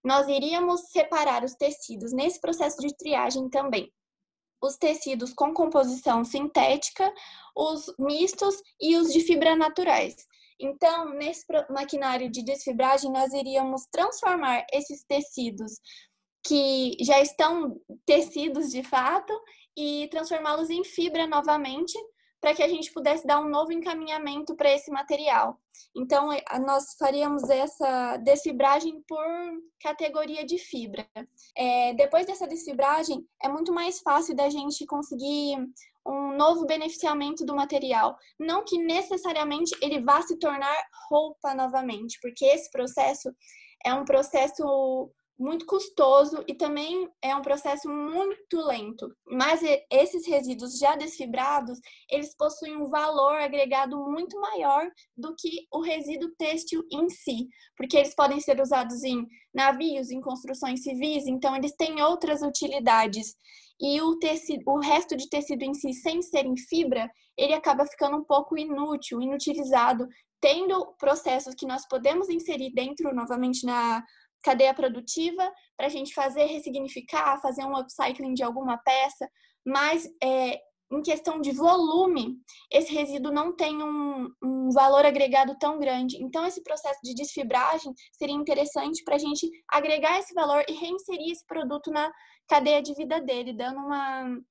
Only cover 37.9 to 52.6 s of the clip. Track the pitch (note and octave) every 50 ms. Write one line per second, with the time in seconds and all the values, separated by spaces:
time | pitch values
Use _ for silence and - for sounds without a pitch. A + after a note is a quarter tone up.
37.9 | A#3+ A3+ - A#3 B3 - _ _ _ _ D#4 D#4+ E4 G4 A4 - F4+ E4+ E4+ E4
38.9 | E4 F4+ F#4+ - G4 F4+ - F#4 D#4+ D4+ D4+ D4 C#4+ D4+ E4+ E4 - - - C#4+
39.9 | D4+ C#4+ A#3 C4+ C#4+ D#4 E4+ - E4+ E4 E4+ D4+ C#4+ C#4 C#4 C#4 D4 D#4+ - _
40.9 | _ - - - D4+ D4 D#4 D#4 D4+ _ - C#4+ C4+ C4 C4 B3+ B3 C4 C4 B3
41.9 | B3 G#3 A3 A#3 - - - B3 A#3+ - C#4 C4+ C#4+ E4 E4 - - C4+ B3 B3
42.9 | - D4 C4 C4+ C#4+ - - B3+ B3+ _ _ - - - - - _ _ - B3
43.9 | B3+ C#4 C#4 C#4 C4+ C4+ C#4+ C#4 - C#4 C4 D4 - - D#4 C#4+ C#4 C4+ C4+ C4
44.9 | C4 C4 B3+ - _ _ _ _ _ _ B3+ C#4 E4 E4 E4 - G4 F#4+ G4 -
45.9 | _ - D4 C4 C4+ C#4 C#4+ D4 D#4+ D4+ - - C#4 - E4+ D4 D4 D4 D4+ D#4+
46.9 | F4 F#4 F#4 E4+ _ _ - C4 C#4 C#4 C4+ C#4 C#4 C#4+ - D4 C#4+ D4 - D4+
47.9 | D4 D4 D4 D4+ D#4+ F4 G4 G4 G#4 - - _ - E4 D#4+ D4 B3+ A#3 G#3 G#3
48.9 | A#3 - - - - _ _ - A#3+ B3+ C4 D4 E4+ E4 E4 D#4 C#4+ C#4 - _
49.9 | - C4+ D#4 F4+ - F4 E4 F4 D#4+ C#4+ B3+ B3+ B3+ G#3+ A#3+ B3 B3+ B3 C#4+ C#4
50.9 | D#4 D4 D4+ D4+ - - C4+ A#3+ A#3 B3 B3+ C#4+ D4 C#4+ B3 A#3 B3 B3 _ -
51.9 | - _ _ - - D4 D4 D4+ - _ D4 D4+ D4+ -